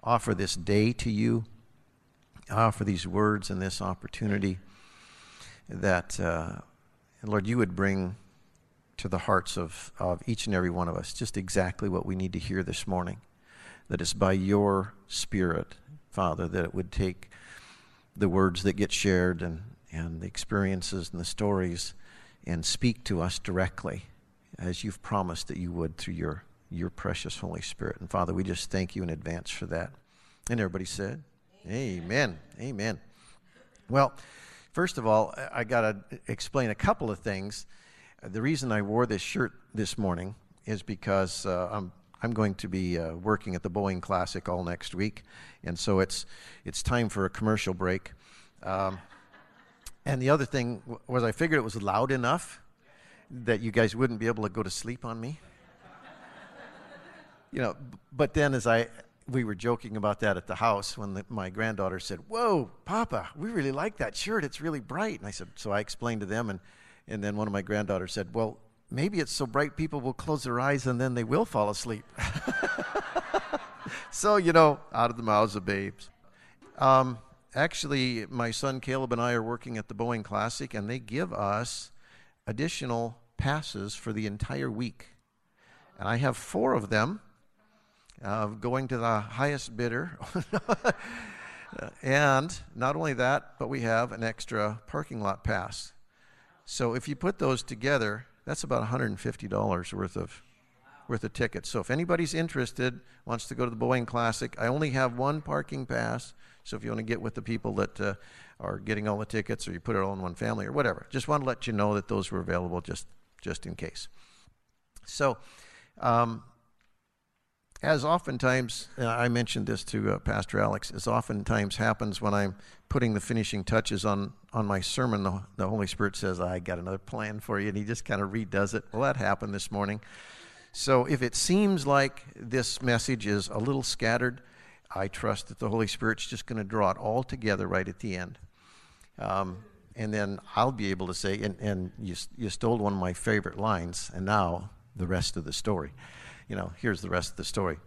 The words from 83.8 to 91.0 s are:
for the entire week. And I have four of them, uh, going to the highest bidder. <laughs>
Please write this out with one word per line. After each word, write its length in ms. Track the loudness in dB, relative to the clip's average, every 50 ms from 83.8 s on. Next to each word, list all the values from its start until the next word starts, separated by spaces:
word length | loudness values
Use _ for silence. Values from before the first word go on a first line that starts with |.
| -6 -6 -8
for 180 | -8 -6 -6 -4
the 120 | -2 -2
entire 440 | -4 -2 -4 -4 -4 -2 -4 -4 -4
week. 380 | -4 -4 -6 -6 -6 -12 -20 -20 -20 _ _ _ _ _ _ _ _ _ _ -20 -20 -20 -20 _ _
And 100 | -6 -2
I 100 | 0 0
have 200 | 2 2 2 0
four 360 | 0 -8 -4 -2 2 2 4 2
of 160 | 2 2 2
them, 300 | 4 4 4 2 0 -6 -10 -20 _ _ _ _ _ _ _ _ _ _ _ _ _ _ _ _ -20 -10 -4
uh, 220 | -4 -2 0 0
going 420 | -2 -4 -4 -4 -2 -2 -2 -2 -2
to 80 | -2
the 220 | 0 2 2 2 2
highest 560 | 0 -2 -2 0 0 0 0 -2 -6 -8 -4
bidder. 420 | -2 -2 0 0 -2 -4 -4 -8 -12 -14 -6 -4
<laughs> 600 | -4 -4 -2 -2 -4 2 0 0 2 4 0 0 2